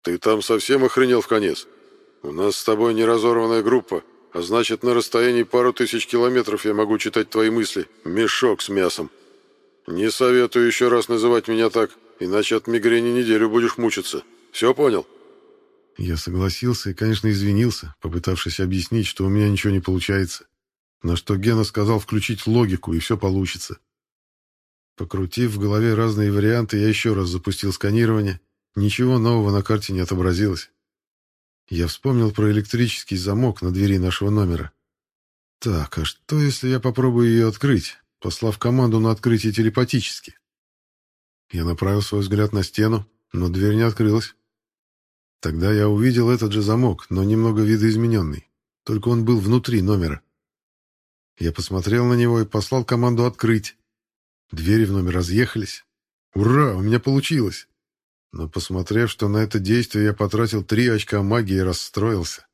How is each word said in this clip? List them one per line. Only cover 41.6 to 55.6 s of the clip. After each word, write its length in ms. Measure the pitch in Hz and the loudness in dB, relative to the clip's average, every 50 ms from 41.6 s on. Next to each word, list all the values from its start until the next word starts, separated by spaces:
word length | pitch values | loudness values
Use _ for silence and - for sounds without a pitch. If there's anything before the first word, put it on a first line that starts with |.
| 82 | -2
направил 380 | 87 85 - 95 98 101 104 | -2 -2 -2 0 0 0 0
свой 200 | 104 - 104 104 | -2 -2 -2 -2
взгляд 300 | 101 95 104 101 104 104 | 0 0 0 0 0 0
на 120 | 107 101 90 | 0 -2 -4
стену, 440 | - - - 107 110 113 107 101 _ _ _ _ _ | -2 0 0 2 2 2 -2 -4 _ _ _ _ _
но 180 | - 87 90 87 | -6 -4 -2 -2
дверь 260 | 87 92 98 104 104 | 0 0 0 2 2
не 80 | 110 113 | 2 2
открылась. 520 | 117 101 - 113 107 104 113 113 - - _ _ _ _ _ _ _ _ _ _ _ _ _ _ _ _ _ _ _ _ _ | 0 0 2 2 2 2 0 -2 -6 -16 _ _ _ _ _ _ _ _ _ _ _ _ _ _ _ _ _ _ _ _ _
Тогда 340 | - 85 78 80 87 101 107 | -6 -4 -2 0 0 2 2
я 160 | 104 104 104 | 2 2 2
увидел 400 | 104 104 117 127 123 120 117 117 | 2 2 2 2 4 4 4 4
этот 220 | 127 113 117 104 | 2 2 0 -2
же 100 | 101 107 | -2 0
замок, 460 | 104 101 110 120 127 117 87 - - _ | 0 2 2 2 2 2 0 -2 -6 _
но 140 | 87 92 95 | -2 0 2
немного 400 | 101 110 113 113 117 107 107 107 | 2 2 2 2 2 2 2 2
видоизменённый. 840 | 104 110 107 104 113 107 110 117 117 113 104 87 76 71 71 _ _ _ _ _ _ _ _ _ | 2 2 2 2 2 2 2 0 0 0 0 0 -2 -6 -8 _ _ _ _ _ _ _ _ _
Только 260 | - 110 104 - 120 | -6 -6 -2 0 0
он 160 | 120 117 110 | 0 2 2
был 140 | 113 123 110 | 2 2 2
внутри 420 | 95 104 120 127 - - 120 107 | 2 2 0 0 0 0 0 0
номера. 400 | 90 98 104 98 87 78 71 73 _ _ _ _ _ _ _ _ _ _ _ _ _ _ _ _ _ _ _ _ _ _ _ | 2 2 2 2 0 -2 -4 -8 _ _ _ _ _ _ _ _ _ _ _ _ _ _ _ _ _ _ _ _ _ _ _
Я 140 | _ - 82 | _ -4 -4
посмотрел 540 | 78 - 92 - 95 92 87 101 110 120 120 | -4 -4 -8 -4 -4 -4 -2 0 0 2 2
на 80 | 123 123 | 2 2
него 280 | 120 120 120 120 113 | 2 2 2 2 0
и 40 | 110 | 0
послал 400 | 104 - 107 101 - 131 131 117 | 0 -2 -4 -2 -2 -2 -4 -2
команду 400 | - 127 120 120 123 120 117 120 | -2 0 0 2 2 2 2 0
открыть. 520 | 123 123 - - 110 113 110 107 - _ _ _ _ _ _ _ _ _ _ _ _ _ _ _ _ | -2 -2 -2 -2 0 0 -2 -2 -6 _ _ _ _ _ _ _ _ _ _ _ _ _ _ _ _
Двери 340 | - 80 80 90 107 113 113 | -10 -4 0 2 2 2 2
в 60 | 95 | 2
номер 240 | 98 98 90 90 87 | 0 0 0 0 -2
разъехались. 720 | 92 87 85 92 110 123 - - 110 | -2 -2 0 0 0 0 0 -2 -8